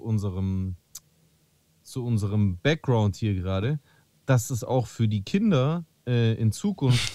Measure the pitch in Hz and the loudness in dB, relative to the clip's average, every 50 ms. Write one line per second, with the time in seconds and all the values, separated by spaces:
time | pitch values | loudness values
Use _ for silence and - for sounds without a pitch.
0 | - 113 110 104 98 101 90 95 95 95 95 95 92 92 90 - _ _ - - | -4 -2 -2 0 -2 -2 -2 -2 -2 -2 -2 -2 -4 -4 -6 -10 _ _ -20 -20
1 | - _ _ _ _ _ _ _ _ _ _ _ _ _ _ _ _ - - 135 | -20 _ _ _ _ _ _ _ _ _ _ _ _ _ _ _ _ -12 -10 -8
2 | 120 120 117 104 101 101 104 107 101 98 90 87 - 139 160 156 - - 123 113 | -4 -2 0 0 0 0 2 2 2 2 0 0 0 0 0 2 0 0 2 4
3 | 107 101 92 - - 107 98 92 87 92 95 95 101 127 156 147 - _ _ _ | 2 2 0 0 -2 -2 -2 -2 -2 -2 -2 -2 0 -2 -2 -4 -6 _ _ _
4 | _ _ _ _ _ - 135 120 - - 135 107 - - 120 131 113 - - - | _ _ _ _ _ 2 2 2 2 -2 -6 -6 -4 -2 -2 -2 -2 -2 -2 0
5 | 113 107 107 104 98 - - 202 226 220 175 131 127 147 160 175 165 - _ _ | 0 2 2 -2 -2 -2 0 2 4 4 4 4 2 2 0 -2 -6 -10 _ _
6 | _ 123 123 120 117 113 113 - 113 107 101 - - 208 196 - 143 131 127 117 | _ -2 2 2 2 2 2 2 0 0 0 0 -2 -4 -2 0 2 2 2 2
7 | - - - | 0 -4 -6